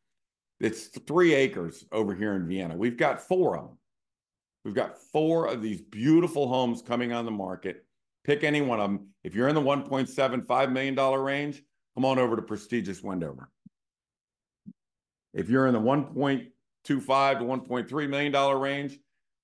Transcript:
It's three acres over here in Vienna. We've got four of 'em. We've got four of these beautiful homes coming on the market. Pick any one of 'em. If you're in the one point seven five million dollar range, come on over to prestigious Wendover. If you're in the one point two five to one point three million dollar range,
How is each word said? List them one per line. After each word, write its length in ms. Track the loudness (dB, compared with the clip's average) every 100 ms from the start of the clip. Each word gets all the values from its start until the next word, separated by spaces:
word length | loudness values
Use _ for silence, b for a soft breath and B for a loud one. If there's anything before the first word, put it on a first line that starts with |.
| _ _ _ _ _ -4
It's 260 | -4 -4 -12
three 480 | -16 -2 4 4
acres 500 | 4 2 -2 -8 -10 -6
over 220 | -2 -2
here 200 | -2 -2
in 120 | -2 -4
Vienna. 300 | -4 -6 -2
We've 200 | -2 0
got 240 | 0 0
four 380 | -2 2 2 0
of 60 |
'em. 140 | -8 -18 _ _ _ _ _ _ _ _
We've 100 | -6
got 220 | -4 -4 -6 -6
four 340 | 0 2 2 0
of 120 | -2
these 220 | -4 -6
beautiful 680 | -10 -2 4 6 4 0 0
homes 320 | 2 0 -2
coming 320 | -4 -2 -2
on 120 | -4
the 80 | -4
market. 520 | -4 -6 -6 -8 -10 _ _ _ _
Pick 200 | -2 0
any 160 | 2 2
one 180 | 2 0
of 100 | 0
'em. 200 | -2 -6 _
If 100 | -8
you're 140 | 0 2
in 80 | 2
the 40 |
one 220 | 2 0
point 260 | 0 -2 -2
seven 340 | 0 0 0
five 280 | 0 2 2
million 240 | 0 -2
dollar 260 | 0 2 2
range, 400 | 0 -2 -4 -8 _ _ _ -2
come 80 |
on 160 | 2 4
over 160 | 2 2
to 60 |
prestigious 600 | -2 -8 -4 -4 -4 -6
Wendover. 480 | -6 -4 -6 -8 -18 _ -20 _ _ _ _ _ _ _ _ _ -20 -20 _ _ _ _ _
If 160 | -6 0
you're 160 | 4 4
in 80 |
the 60 | 4
one 240 | 2 2
point 460 | 0 -2 0 -2 -4 _ _ _
two 160 | -4 -2
five 380 | 2 2 4 2
to 60 |
one 180 | -2 -4
point 260 | -4 -6 -4
three 180 | -4 -2
million 240 | -2 0
dollar 280 | 2 2 2
range, 400 | 0 -4 -6 -10 _ _ _ _